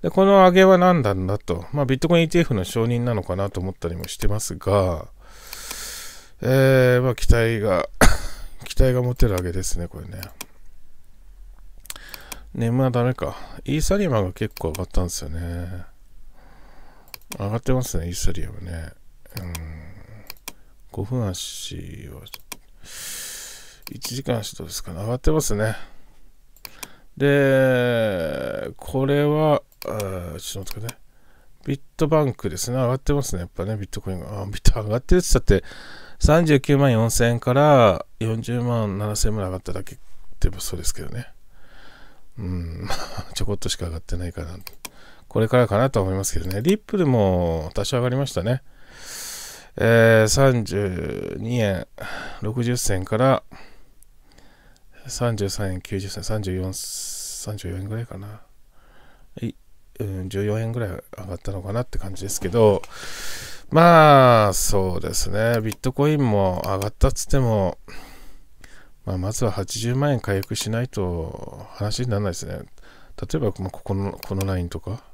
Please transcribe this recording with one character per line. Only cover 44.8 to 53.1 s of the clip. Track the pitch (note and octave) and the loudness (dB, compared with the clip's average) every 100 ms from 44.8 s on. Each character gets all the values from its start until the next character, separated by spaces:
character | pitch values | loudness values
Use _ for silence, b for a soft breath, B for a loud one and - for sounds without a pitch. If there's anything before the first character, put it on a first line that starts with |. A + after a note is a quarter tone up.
| - b b b b | -16 b b b b
こ | - | 0
れ | A2 | 2
か | B2+ | 4
ら | A#2 | 4
か | G2+ | 4
な | C3+ | 2
と | A#2 | 2
思 | F#2+ | 0
い | |
ま | F#2+ | 0
す | F#2+ | 0
け | - | -2
ど | F2 | -2
ね。 | F#2+ | -2
リ | C3+ G#3 | 0 0
ッ | - | 0
プ | G#3 | 0
ル | D#3+ | 2
も | B2+ G2 F2+ F2 E2 D2+ | 4 4 2 0 -2 -4
多 | - G2+ | -4 -2
少 | B2+ | -2
上 | |
が | B2 | 0
り | B2+ | -2
ま | C#3 | -2
し | |
た | - | -2
ね。 | F#2+ C3 - B B B B B B B B B B - | -2 -2 -4 B B B B B B B B B B -2
え | A2+ A#2 A2+ A2+ A2 | 4 6 8 6 6
ー、 | |
三 | A#2+ C#3 B2 G2+ | 4 4 4 0
十 | F#2 G2+ F2+ D#2+ G1+ G1+ G1+ | -2 -2 -2 -6 -6 -8 -8
二 | G#2+ B2 | -4 0
円 | G#2+ F#2 - - B B B B | 0 -2 -6 -12 B B B B
六 | G#2+ A#2+ | -6 -2
十 | A#2+ A#2+ | -2 0
銭 | - F#2+ | 0 -2
か | F#2 | -2